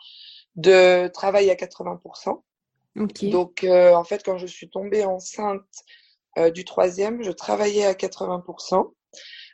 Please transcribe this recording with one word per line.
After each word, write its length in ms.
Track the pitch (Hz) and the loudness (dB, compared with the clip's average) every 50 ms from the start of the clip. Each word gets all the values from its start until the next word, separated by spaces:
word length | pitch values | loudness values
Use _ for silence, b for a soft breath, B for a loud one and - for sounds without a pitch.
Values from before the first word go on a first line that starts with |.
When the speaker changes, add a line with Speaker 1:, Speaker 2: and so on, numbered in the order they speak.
| B B B B B B B B B B - | B B B B B B B B B B -10
Speaker 1:
de 540 | 170 156 190 190 185 185 185 180 180 180 175 | 0 4 6 6 8 8 6 4 2 0 -2
travail 400 | 175 - - 196 196 202 202 190 | -6 -6 -4 -2 0 2 2 2
à 60 | 180 | 0
quatre-vingts 420 | - 185 180 - - 185 175 180 | -2 -6 -12 -14 -12 -12 -12 -12
pour 180 | 175 - - - | -14 -16 -20 -18
cent. 300 | - - - - - _ _ _ _ _ _ _ _ _ _ - | -10 -8 -8 -8 -8 _ _ _ _ _ _ _ _ _ _ -8
Speaker 2:
Ok. 280 | 208 214 202 - - 208 | -6 -6 -6 -6 -6 -4
Speaker 1:
Donc, 380 | 202 190 180 180 180 _ - 190 | -2 0 0 0 -2 _ -4 0
euh, 300 | 185 180 180 180 180 175 | 4 6 6 8 8 6
en 100 | 170 170 | 6 2
fait, 200 | - 202 208 - | -2 -6 -6 -6
quand 140 | 196 185 | -6 -6
je 80 | 180 180 | -6 -8
suis 240 | 180 - - - - | -14 -16 -18 -18 -14
tombée 340 | - 190 196 202 214 214 202 | -12 -10 -8 -4 -2 -2 -2
enceinte, 600 | 190 185 185 180 - - 214 208 208 196 196 - _ - - - b b b b b b b b _ - | -2 -4 -8 -10 -12 -10 -8 -6 -6 -6 -8 -10 _ -20 -20 -20 b b b b b b b b _ -2
euh, 140 | 165 165 165 | 0 0 0
du 120 | 165 180 180 | 0 -2 -10
troisième, 600 | - - 190 185 180 180 185 202 214 233 240 226 | -6 -2 -2 -2 0 -2 -4 -6 -6 -6 -6 -8
je 80 | 185 | -10
travaillais 540 | 165 - - 208 208 202 208 208 208 208 202 | -10 -8 -6 -4 -2 -2 -2 -2 0 0 0
à 80 | 196 185 | 0 0
quatre-vingts 460 | - 190 185 - - 190 185 180 180 | -2 -6 -8 -8 -8 -8 -8 -8 -8
pour 220 | 180 - 170 - | -10 -12 -16 -16
cent. 320 | - - 185 190 - - _ _ _ _ B B B B B B B B | -6 -2 0 0 0 -2 _ _ _ _ B B B B B B B B